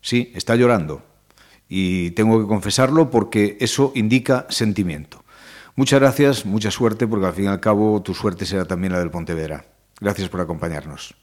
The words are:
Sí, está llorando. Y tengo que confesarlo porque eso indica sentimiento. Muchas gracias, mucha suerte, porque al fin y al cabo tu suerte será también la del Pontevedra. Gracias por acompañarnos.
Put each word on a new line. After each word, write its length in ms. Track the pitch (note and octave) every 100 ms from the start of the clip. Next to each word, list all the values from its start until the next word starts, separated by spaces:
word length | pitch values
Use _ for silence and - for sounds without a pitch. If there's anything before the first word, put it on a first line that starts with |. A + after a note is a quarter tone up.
Sí, 300 | - A#2+ A#2+
está 220 | - - A#2
llorando. 480 | B2 A2+ D#2 C#2+ - _ _ _ _ _ _
Y 420 | F#2 F#2 F#2 F2
tengo 300 | E2+ A2 A2+
que 60 | G#2
confesarlo 640 | G#2 G#2 G#2+ C3 D#3 D3+
porque 460 | A#2+ G2+ A2 G#2 -
eso 320 | B2 - C#3
indica 540 | C3+ G#2+ B2+ A#2 B2+ -
sentimiento. 720 | - A2 G2+ F2+ D2+ D#2 - _ - - - - -
Muchas 240 | C3+ C#3
gracias, 480 | C3+ B2 C#3+ B2+ G#2
mucha 240 | G#2+ G#2+
suerte, 340 | - A#2+ G#2+ A#2+
porque 220 | A2 F#2+
al 60 |
fin 120 | F2 G2+
y 20 |
al 100 | G2
cabo 420 | A2 G#2 G#2+ G#2+
tu 140 | F#2 A#2+
suerte 320 | G#2+ F2 F#2
será 180 | G2 F2+
también 260 | F#2 F#2+
la 80 | F2+
del 120 | E2+
Pontevedra. 540 | E2+ E2 E2 D#2 D2 - _ _ _
Gracias 280 | G2+ G2+ F#2
por 120 | F#2
acompañarnos. 720 | E2+ D#2+ E2+ D2+ D2 C#2 - -